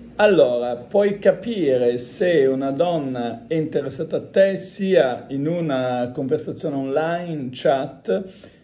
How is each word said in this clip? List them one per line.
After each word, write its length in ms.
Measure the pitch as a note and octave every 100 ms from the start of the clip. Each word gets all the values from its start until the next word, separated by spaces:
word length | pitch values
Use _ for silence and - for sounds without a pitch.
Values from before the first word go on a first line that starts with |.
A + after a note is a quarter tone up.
| - -
Allora, 580 | G#3 F3 C3 A#2+ A#2+
puoi 460 | A#2+ - G3+ G3+ G3+
capire 800 | G#3 - A#3+ G#3+ D3 B2+ A#2+ A#2+
se 460 | - - F3+ E3 C3+
una 260 | C3 C#3
donna 720 | C#3 F3 E3+ C3+ B2 A#2 A2+ -
è 80 |
interessata 600 | D#3+ D3 - C3+ - D#3+ D#3+
a 100 | -
te 300 | G3+ G3 F#3
sia 680 | - - F#3+ F3+ C3+ - -
in 180 | C#3 D3
una 640 | F3 D#3+ C3 B2+ B2 B2
conversazione 600 | C#3 C3 D3+ - - E3
online, 760 | C#3 C3+ C#3+ D#3+ F3 F3 D#3 B2
chat, 720 | B2+ D#3+ C3+ C#3+ - - F#3+ G3 - - -